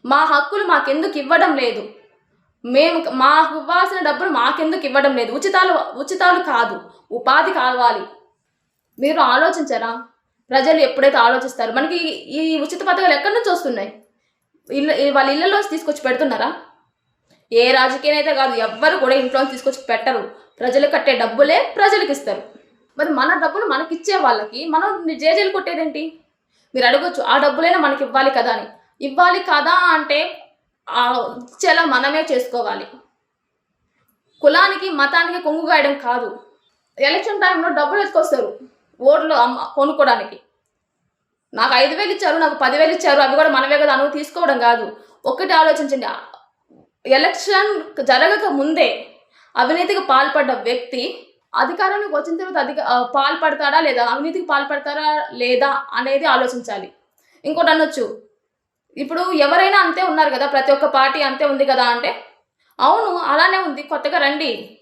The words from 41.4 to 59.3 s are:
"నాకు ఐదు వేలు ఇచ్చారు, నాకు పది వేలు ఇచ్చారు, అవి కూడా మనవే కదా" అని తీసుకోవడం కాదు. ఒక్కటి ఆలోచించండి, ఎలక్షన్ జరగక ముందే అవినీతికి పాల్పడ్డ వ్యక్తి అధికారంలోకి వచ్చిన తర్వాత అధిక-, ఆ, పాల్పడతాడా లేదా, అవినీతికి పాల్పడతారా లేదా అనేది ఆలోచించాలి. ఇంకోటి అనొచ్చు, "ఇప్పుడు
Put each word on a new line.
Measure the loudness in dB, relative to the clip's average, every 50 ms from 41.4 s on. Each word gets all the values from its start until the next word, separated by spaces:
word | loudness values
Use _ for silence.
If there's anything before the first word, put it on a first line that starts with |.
| _ _ -2
"నాకు | -2 0 2 4
ఐదు | 4 2 2 0
వేలు | -4 -4 -4
ఇచ్చారు, | -4 -2 -2 0 0
నాకు | 2 0 0 0 0
పది | 0 0 2
వేలు | 2 2 2 2
ఇచ్చారు, | 0 2 2 4 4
అవి | 4 4 4
కూడా | 4 4 4
మనవే | 2 2 2 2 2
కదా" | 2 4 2 2
అని | 2 0 -2
తీసుకోవడం | -2 -6 -8 -8 -4 -2 0 0 2 4
కాదు. | 4 2 2 2 -2 -10 -12 -18 -20 _ _ _ -4
ఒక్కటి | -4 -2 -2 0 2 4
ఆలోచించండి, | 4 4 4 2 0 -2 -4 -4 -4 -4 -8 -10 -10 -14 -20 -20 -20 _ _ _ _ _ _ _ _ _ _ _ _ _ 2
ఎలక్షన్ | 2 4 4 2 -2 -4 -2 0 2 2 2 2 -2 -4 -6 -8 -8 -4 2
జరగక | 2 4 4 4 4 2 2 0
ముందే | -2 -2 0 -2 0 2 2 2 0 0 -6 -12 -16 -20 _ _ _ _ _ _ _ _
అవినీతికి | -2 0 0 0 -2 0 -2 -2 -2
పాల్పడ్డ | 0 2 2 2 2 2 0 0 0 0
వ్యక్తి | -2 -4 -4 -4 -4 -4 -6 -8 -8 -6 -6 -8 -10 -12 -18 _ _ _ _ _ -2
అధికారంలోకి | -2 -2 -2 -2 -2 -2 -2 -2 -4 -4 -4 -4
వచ్చిన | -4 -4 -4 -6
తర్వాత | -6 -6 -6 -4
అధిక-, | -4 -4 -4 -6 -6
ఆ, | -2 0 0 0 0
పాల్పడతాడా | 0 -2 0 0 0 -2 0 -2 -2 -2 0 -2 0 2 2
లేదా, | 2 2 0 0 0
అవినీతికి | 0 -2 -2 -4 -4 -6 -6 -4
పాల్పడతారా | -2 -2 -2 -2 -4 -6 -6 -6 -6 -6 -2 -2 -2 -2 -2 -4 -6
లేదా | -6 -4 0 0 2 2 2 0 0 -4 -6 -6 -6
అనేది | -6 -2 -2 -2 0 2
ఆలోచించాలి. | 2 2 2 0 -2 -4 -8 -10 -10 -10 -10 -12 -14 _ _ _ _ _ _ _ _ _ _ -8
ఇంకోటి | -6 -2 0 2 2
అనొచ్చు, | 2 2 0 -2 -2 -6 -6 -6 -8 -14 -18 _ _ _ _ _ _ _ _ _ _ _ _ _ _
"ఇప్పుడు | -10 -8 -6 -4 -4 -4 -2